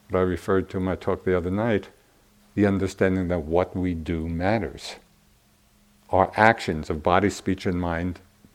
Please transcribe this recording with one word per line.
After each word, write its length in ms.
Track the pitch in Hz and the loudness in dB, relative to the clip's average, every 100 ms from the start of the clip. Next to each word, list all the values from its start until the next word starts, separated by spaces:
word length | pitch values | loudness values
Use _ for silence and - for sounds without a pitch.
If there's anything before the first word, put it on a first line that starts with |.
| - | -4
what 100 | 92 | 0
I 40 | |
referred 440 | 92 87 - 95 90 | 0 0 0 0 0
to 60 | 98 | -4
in 60 | |
my 120 | 92 87 | -4 -4
talk 300 | - 90 - | -2 -2 0
the 120 | 90 | 0
other 140 | 87 | 0
night, 380 | 98 117 101 - _ _ _ _ _ _ - | -2 0 0 -2 _ _ _ _ _ _ 2
the 100 | 101 | 2
understanding 640 | 98 95 - 95 95 87 | 2 -2 0 0 2 0
that 160 | 87 | -2
what 320 | 76 85 92 95 | 0 0 0 -2
we 180 | 90 | -2
do 340 | 85 80 82 80 | -4 -4 -4 -4
matters. 680 | 82 92 113 78 - - - _ _ _ _ _ _ _ _ _ _ - | -2 0 0 -4 -10 -16 -18 _ _ _ _ _ _ _ _ _ _ -2
Our 220 | 92 92 - | 2 2 4
actions 540 | 107 117 - 80 78 | 4 4 -2 -6 -4
of 140 | 80 | -2
body, 260 | 90 90 98 | 2 4 2
speech, 380 | - - 92 107 | 0 -4 -2 -2
and 120 | 90 | -2
mind 400 | 87 82 87 87 _ _ _ | -2 -2 -4 -6 _ _ _